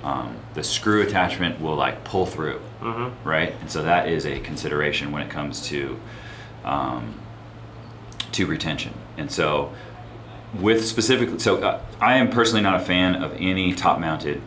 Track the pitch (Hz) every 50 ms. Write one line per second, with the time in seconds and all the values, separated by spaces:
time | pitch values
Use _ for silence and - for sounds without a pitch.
0 | - 69 69 65 62 58 58 58 - - - 76 76 - - - - 110 107 107
1 | 101 98 - 95 90 90 - - 90 85 - - 80 78 78 71 67 65 - -
2 | - - - 95 92 87 - 80 78 73 65 - - - - - 107 117 113 113
3 | 120 127 117 - - 80 80 78 82 78 78 - - - - 80 76 80 85 87
4 | - 80 82 78 76 73 69 69 - - 76 - - 76 73 73 76 73 73 71
5 | 71 73 73 73 73 - - 80 73 73 69 - - - 76 71 69 67 64 58
6 | - - - - - - - - - - - - - - 69 69 67 65 64 60
7 | 58 55 53 - - - - - - - - - - - - - - - - -
8 | - - - - - - - - 95 78 82 78 - 80 76 71 - - - -
9 | - - - - 76 71 - - 80 76 73 73 71 - - - - - - -
10 | - - - - - - - - - - - 101 92 107 113 113 110 110 - 117
11 | 107 113 131 117 120 - - 87 - - 95 - - 92 - - - - - -
12 | 107 117 127 131 123 110 - 120 117 110 113 107 104 98 92 90 - - 90 90
13 | 92 92 87 - 73 78 - - 87 92 95 95 92 92 90 - - 87 71 -
14 | 85 80 78 76 78 76 71 69 -